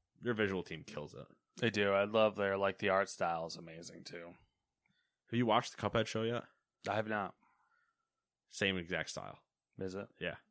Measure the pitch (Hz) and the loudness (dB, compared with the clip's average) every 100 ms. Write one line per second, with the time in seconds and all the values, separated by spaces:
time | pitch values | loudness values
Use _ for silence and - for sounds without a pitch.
0 | _ _ 117 110 104 95 85 80 76 - | _ _ -4 0 2 0 -4 -10 -10 -10
1 | 73 - 60 - _ - 117 104 101 98 | -10 -12 -16 -20 _ -2 0 2 4 4
2 | 104 110 107 101 98 98 98 95 101 95 | 4 6 4 4 0 2 2 2 2 2
3 | 98 - 90 82 82 82 85 80 87 82 | 2 0 -2 -2 -4 -8 -12 -14 -14 -14
4 | - 87 85 87 _ _ _ _ _ _ | -14 -14 -14 -18 _ _ _ _ _ _
5 | _ _ - 117 120 107 - - 104 117 | _ _ -4 0 4 4 4 -2 0 2
6 | 110 110 113 117 - _ _ _ - 101 | 0 0 -2 -2 -6 _ _ _ -4 -2
7 | 107 107 95 - _ _ _ _ _ _ | 0 0 -2 -6 _ _ _ _ _ _
8 | _ _ _ _ _ - 98 95 85 87 | _ _ _ _ _ 0 0 0 -2 -4
9 | 78 - 50 - _ _ _ - 95 92 | -4 -8 -10 -14 _ _ _ -10 -8 -6
10 | 101 - 87 - _ | -10 -8 -8 -8 _